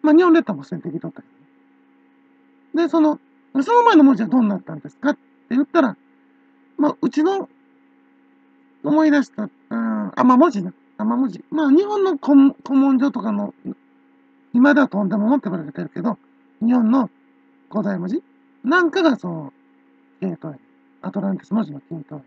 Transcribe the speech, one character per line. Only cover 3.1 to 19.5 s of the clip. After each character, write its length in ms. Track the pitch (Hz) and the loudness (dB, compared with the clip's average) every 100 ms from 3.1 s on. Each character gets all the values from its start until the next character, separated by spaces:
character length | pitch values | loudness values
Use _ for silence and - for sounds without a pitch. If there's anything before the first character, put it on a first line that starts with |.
| 294 _ _ _ 269 | 0 _ _ _ -4
そ 100 | 277 | 2
の 80 | 480 | 4
前 120 | 466 349 | 6 6
の 80 | |
文 120 | 277 214 | 6 4
字 60 | |
は 60 | 220 | 0
ど 100 | 254 | 0
う 40 | |
な 140 | 214 196 | 0 -2
っ 60 | |
た 120 | - | -8
ん 60 | 156 | -16
で 80 | 151 | -16
す 80 | _ | _
か 140 | 277 | -6
っ 40 | |
て 60 | - _ _ _ | -6 _ _ _
言 120 | 247 | -4
っ 40 | 294 | 0
た 140 | 339 | 0
ら、 160 | 262 - _ _ _ _ _ _ _ - | -2 -4 _ _ _ _ _ _ _ -2
ま 140 | - | -2
あ、 60 | - | 0
う 100 | - | -4
ち 120 | 294 | 0
の 260 | 320 392 - _ _ _ _ _ _ _ _ _ _ _ _ _ | -2 -2 -8 _ _ _ _ _ _ _ _ _ _ _ _ _
思 240 | - 302 311 | -2 2 2
い 40 | |
出 120 | 285 | 2
し 100 | - | -2
た、 120 | - | -8
う 320 | 214 _ _ 233 | -12 _ _ -6
ん、 360 | 226 220 202 - | -4 -4 -6 0
雨 200 | 247 262 | 2 4
文 140 | 330 | 4
字 120 | 208 | 0
な。 120 | 180 - _ - | -8 -12 _ -6
雨 180 | 214 240 | -4 -2
文 120 | 262 | -4
字。 160 | 170 - | -6 -10
ま 180 | 311 294 | -4 2
あ、 20 | |
日 140 | 294 | 2
本 200 | 403 415 | 2 -2
の 120 | 381 302 | -2 -2
古-、 340 | - 277 277 - - | 4 6 6 2 -2
古 120 | 269 | 0
文 200 | 269 262 | 2 2
書 120 | 277 | 0
と 100 | - | -4
か 120 | 113 | -6
の、 220 | 104 101 - - - _ _ _ _ _ _ _ | -4 -6 -10 -14 -14 _ _ _ _ _ _ _
今 200 | 240 277 | 2 4
で 60 | 294 | 4
は 80 | 277 | 2
と 140 | 196 | -2
ん 60 | 196 | -2
で 80 | 202 | -2
も 140 | 214 | 0
の 60 | 277 | 0
っ 40 | |
て 80 | 196 | -2
言 100 | 175 | -8
わ 60 | |
れ 80 | 151 | -8
て 100 | 175 | -10
る 60 | 165 | -10
け 140 | - | -6
ど、 160 | 190 202 _ _ _ _ | -6 -8 _ _ _ _
日 140 | 226 | -2
本 160 | 247 220 | 0 2
の 180 | 269 220 _ _ _ _ _ _ | 0 -2 _ _ _ _ _ _
古 120 | 220 | -6
代 160 | 202 185 | -4 -6
文 100 | 180 | -6
字 140 | 294 _ _ _ _ | -8 _ _ _ _
な 200 | 240 349 | -2 0
ん 80 | 339 | 0
か 120 | 381 | 0
が 140 | 320 226 | 0 0
そ 120 | 180 | -6
の、 240 | 165 143 | -10 -12